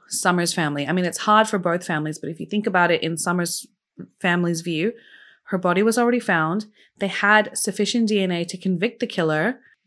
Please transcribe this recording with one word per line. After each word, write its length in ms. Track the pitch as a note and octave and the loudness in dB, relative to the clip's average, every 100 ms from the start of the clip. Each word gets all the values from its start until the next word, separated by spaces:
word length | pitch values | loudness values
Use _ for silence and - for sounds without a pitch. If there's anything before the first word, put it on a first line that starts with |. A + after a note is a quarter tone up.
| - | -10
Summer's 440 | - F#3 F3+ E3+ | -2 2 2 0
family. 340 | F3+ D3+ C#3+ C3+ | 0 -2 -2 -2
I 40 | |
mean, 140 | - F3 | 0 -2
it's 140 | - | -4
hard 280 | - G#3+ A3 | 2 4 4
for 100 | G3+ | 0
both 280 | F3 F3 F3 | 0 -2 -2
families, 340 | D#3 D3+ D3+ | -4 -4 -6
but 100 | - | -10
if 100 | D#3+ | -10
you 60 | D#3 | -4
think 220 | G#3 G#3+ | -2 0
about 240 | F#3 F3 | 2 4
it 120 | E3+ | 2
in 140 | D#3+ E3 | 0 -4
Summer's 500 | - F3+ E3 - - _ _ - - _ | -2 -2 -2 -4 -10 _ _ -20 -20 _
family's 420 | F#3 F3 F3 E3 | 0 0 0 -2
view, 320 | E3+ D#3 G3 - - - - _ - | -4 -2 -2 -4 -18 -20 -20 _ -6
her 120 | F#3 | -2
body 240 | F3+ F3 | 0 2
was 160 | G#3+ A3+ | 2 2
already 220 | A#3+ B3 | 2 2
found. 460 | A3+ E3+ D#3 G3 G#3+ _ _ - | 0 0 2 -2 -6 _ _ -8
They 100 | G3 | -6
had 480 | - G3+ G#3+ G#3 - | -2 4 4 2 -2
sufficient 520 | - F#3+ G3+ A#3+ A3 | -6 -2 0 2 2
D 120 | G#3 | 2
N 100 | F#3 | 0
A 120 | F3 E3+ | 0 -4
to 120 | F#3 | -4
convict 420 | F#3+ F3 G#3+ - | -2 0 0 -2
the 80 | A#3+ | -6
killer. 540 | - D#3+ D#3 G3 C4 _ _ | 0 0 2 0 -2 _ _